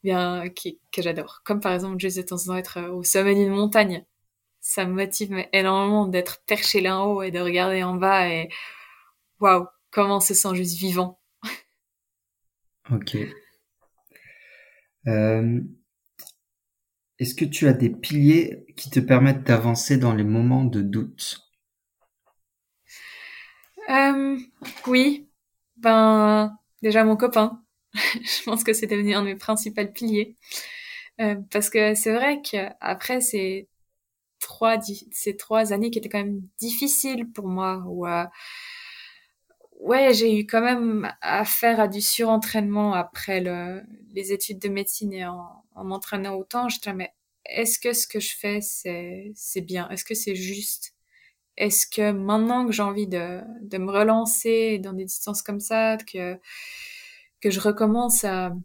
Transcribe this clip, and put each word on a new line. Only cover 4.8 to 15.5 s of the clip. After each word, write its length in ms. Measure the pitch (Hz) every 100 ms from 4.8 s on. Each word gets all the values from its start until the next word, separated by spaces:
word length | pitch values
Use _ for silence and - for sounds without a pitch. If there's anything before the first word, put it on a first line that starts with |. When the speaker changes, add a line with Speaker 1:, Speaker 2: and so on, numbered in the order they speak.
| 185
Speaker 1:
me 80 |
motive, 380 | 185 196 - 208
mais 180 | 190 -
énormément 540 | 196 190 190 196 208 202
d'être 360 | 185 180 - -
perché 340 | 208 - 202
là 180 | 185 190
en 60 | 202
haut 100 | 202
et 80 | 190
de 100 | 175
regarder 440 | 180 175 185 190
en 120 | 180 180
bas 340 | 190 196 180
et 200 | 165 165 - - - - _ _ _ _ _
waouh, 280 | 202 180 175 _ _
comment 260 | - 202 202
on 20 |
se 140 | 185
sent 220 | 196 196 180
juste 220 | 180 170
vivant. 420 | 190 175 180 - _ _
<laughs> 60 | 214 - _ _ _ _ _ _ _ _ _ _ _ _ -
Speaker 2:
Ok. 240 | 117 - 107 104 - _ _ _ _ _ _ _ - - - - - _ _ _ _ -
Euh, 540 | 110 107 113 113